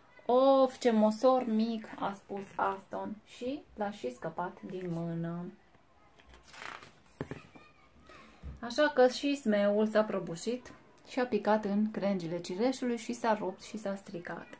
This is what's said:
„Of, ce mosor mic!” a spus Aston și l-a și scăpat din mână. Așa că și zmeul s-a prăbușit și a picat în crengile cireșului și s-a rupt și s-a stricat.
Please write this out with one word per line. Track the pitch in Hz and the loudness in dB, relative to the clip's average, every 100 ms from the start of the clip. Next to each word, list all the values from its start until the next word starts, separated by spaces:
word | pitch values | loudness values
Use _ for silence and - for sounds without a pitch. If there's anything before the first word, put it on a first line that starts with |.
| _ - - | _ -8 2
„Of, | 247 269 269 262 - | 6 6 6 4 2
ce | 247 | 2
mosor | 220 214 220 262 262 247 | 6 4 6 4 4 2
mic!” | 220 226 226 - - | 0 0 -2 -8 -6
a | 196 190 | -6 -6
spus | - 196 196 - | -10 -10 -8 -2
Aston | 196 190 - 196 196 214 - | -2 -2 -8 -8 -8 -10 -14
și | - 247 294 - - | -10 -8 -8 -8 -6
l-a | 202 | -6
și | 208 - | -4 -8
scăpat | - 160 170 180 180 196 | -8 -8 -6 -8 -8 -10
din | 185 180 | -8 -6
mână. | 165 170 165 165 170 185 - _ _ _ _ _ - - - - - - - - - _ - - - - - - _ _ - - - - - - - | -4 -4 -4 -4 -6 -10 -14 _ _ _ _ _ -20 -20 -20 -20 -16 -14 -14 -18 -20 _ -12 -12 -12 -18 -20 -20 _ _ -20 -20 -20 -20 -18 -16 -12
Așa | 240 233 294 269 | -4 2 4 6
că | 254 | 4
și | - 285 277 | 4 -2 0
zmeul | 214 208 202 208 214 | 2 2 4 4 4
s-a | 214 | 2
prăbușit | 214 196 175 165 220 247 - - - - - | 2 -2 -6 -8 -6 -6 -8 -20 -20 -20 -8
și | 262 | -4
a | 247 | 0
picat | 208 208 214 208 | 0 2 2 2
în | 202 214 | 0 0
crengile | 196 196 196 165 175 | 0 -2 -2 -4 -6
cireșului | 175 180 254 262 247 233 | -4 -2 0 0 -2 -4
și | 226 | -4
s-a | 240 233 208 | -2 0 0
rupt | 185 190 | -2 -8
și | - 214 | -10 -8
s-a | 196 196 | -8 -8
stricat. | - 180 - 170 - | -10 -12 -10 -12 -14